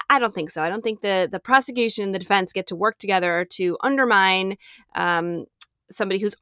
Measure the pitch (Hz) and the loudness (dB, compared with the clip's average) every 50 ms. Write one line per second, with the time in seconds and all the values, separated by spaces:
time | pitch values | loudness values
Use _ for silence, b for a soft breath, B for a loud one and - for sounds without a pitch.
0 | - - - 269 240 220 - 185 156 151 - 160 156 170 190 220 226 233 214 208 | 4 2 2 2 2 0 -2 -4 -6 -6 -4 -4 -4 -2 -4 -2 -4 -4 -6 -2
1 | - 202 196 185 180 156 - 170 - - 262 262 262 - 247 247 233 226 - - | -2 0 2 2 0 0 -2 -8 0 4 4 4 4 2 0 0 0 0 0 -2
2 | 202 196 190 190 185 - 202 196 185 180 - 190 185 - 185 170 196 220 - - | -2 -2 -4 -4 0 2 2 2 2 0 -4 -8 -6 -6 -4 0 0 -2 -2 -2
3 | - 202 196 185 175 175 170 170 180 - - - 185 180 170 - - 269 277 269 | -2 0 0 2 2 2 0 0 -2 -2 -2 -2 -2 -2 -2 0 0 0 2 2
4 | 262 240 214 196 190 190 190 185 190 190 196 B B B B B B B _ - | 2 4 4 4 4 4 4 2 0 -2 -6 B B B B B B B _ -2
5 | 175 175 175 170 170 175 170 170 - - _ _ - - _ _ _ _ - - | 0 0 0 0 -2 -2 -6 -6 -8 -12 _ _ -18 -18 _ _ _ _ -4 -4
6 | 214 196 190 196 208 208 - - | -2 -2 -2 -2 -2 -4 -4 2